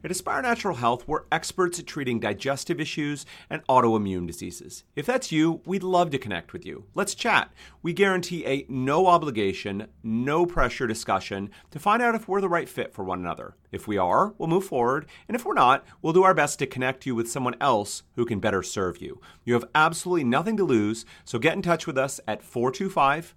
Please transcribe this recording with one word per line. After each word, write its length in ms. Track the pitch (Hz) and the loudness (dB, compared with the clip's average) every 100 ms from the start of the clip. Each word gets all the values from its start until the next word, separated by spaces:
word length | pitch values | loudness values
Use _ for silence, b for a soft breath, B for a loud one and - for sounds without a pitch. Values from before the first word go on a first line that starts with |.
| 160 | -6
At 60 | |
Aspire 300 | 185 - - | -6 -4 -2
Natural 340 | 262 233 208 131 | 0 -2 -2 0
Health, 320 | 120 123 - | 0 0 -2
we're 160 | 151 - | -6 -2
experts 480 | 160 - - 175 170 | -4 -2 0 0 0
at 80 | 143 | -8
treating 320 | 156 131 117 | -6 -2 -2
digestive 600 | 104 101 135 135 - 170 | -2 -2 -2 -4 -4 -4
issues 440 | 151 - 147 147 - B B | -4 -4 -4 -4 -10 B B
and 160 | 156 - | -8 4
autoimmune 600 | 127 120 110 101 92 87 | 6 6 4 0 -2 -6
diseases. 560 | 87 90 - - - _ - | -8 -12 -12 -16 -18 _ -6
If 80 | 151 | -2
that's 260 | 254 - | -2 0
you, 300 | 156 160 160 - | 2 2 0 -4
we'd 160 | 190 | -4
love 280 | 180 180 175 | 2 2 2
to 80 | 139 | -2
connect 340 | 113 87 - | -4 -8 -8
with 140 | 90 90 | -14 -12
you. 180 | 73 - | -14 -10
Let's 220 | - 202 - | -6 -4 -4
chat. 380 | 240 165 - B B B | 2 2 2 B B B
We 120 | 170 | -6
guarantee 520 | 175 196 185 175 175 123 | 2 2 2 -2 -6 -2
a 200 | 139 - | -4 -4
no 400 | 135 131 151 185 | -4 0 4 6
obligation, 800 | 170 156 110 98 95 104 98 110 - | 4 2 0 -2 -2 -6 -6 -8 -12
no 420 | 113 113 131 156 175 | -4 -2 0 2 2
pressure 420 | 170 123 - 120 | 2 0 0 -4
discussion 640 | 110 - 98 - 98 101 B B | -4 -2 -2 -2 -8 -8 B B
to 80 | 147 | -4
find 240 | 208 226 | 0 2
out 120 | 240 226 | 2 0
if 120 | 220 | -2
we're 140 | 196 | -2
the 80 | 196 | 2
right 180 | 170 143 | 0 -2
fit 260 | - - | -6 -8
for 120 | - 95 | -6 -6
one 140 | 90 | -4
another. 360 | 87 80 52 _ _ | -4 -8 -12 _ _
If 160 | 98 - | -12 -4
we 100 | 101 | 0
are, 360 | 90 110 202 - | 4 4 2 -2
we'll 120 | 160 | 0
move 160 | 175 190 | 0 0
forward, 400 | 139 117 143 156 B - | 0 2 0 -4 B -8
and 60 | 233 | -6
if 100 | 381 | -2
we're 80 | |
not, 320 | 285 123 139 B B | 4 6 4 B B
we'll 100 | 160 | 4
do 120 | 170 | 6
our 100 | 190 | 8
best 260 | 175 147 - | 6 2 0
to 80 | 139 | -4
connect 380 | 123 127 131 135 | -2 -2 -2 -4
you 100 | 113 | -2
with 160 | 113 | -2
someone 240 | 143 123 117 | -2 -4 0
else 420 | 143 113 101 - _ - | 2 2 0 -10 _ -4
who 80 | 117 | -2
can 160 | 104 | 0
better 200 | 107 98 | 0 0
serve 400 | - - 92 85 | -2 -4 -4 -4
you. 200 | 69 - B B - | -12 -16 B B 0
You 80 | |
have 160 | 120 - | 0 2
absolutely 520 | 151 156 165 175 175 127 | 2 2 0 -2 0 2
nothing 320 | 131 175 214 | 2 0 0
to 80 | 175 | 4
lose, 400 | 117 104 113 - B | 4 2 -2 -10 B
so 160 | - 120 | -8 -2
get 160 | 147 185 | 0 0
in 60 | |
touch 260 | 175 165 - | 0 -2 0
with 100 | 131 | -2
us 220 | 131 - - | -2 -4 -8
at 160 | 214 | -8
four 280 | - 123 123 | -6 -2 -2
two 180 | 127 190 | 0 -4
five 440 | 190 139 151 160 | 2 2 0 -6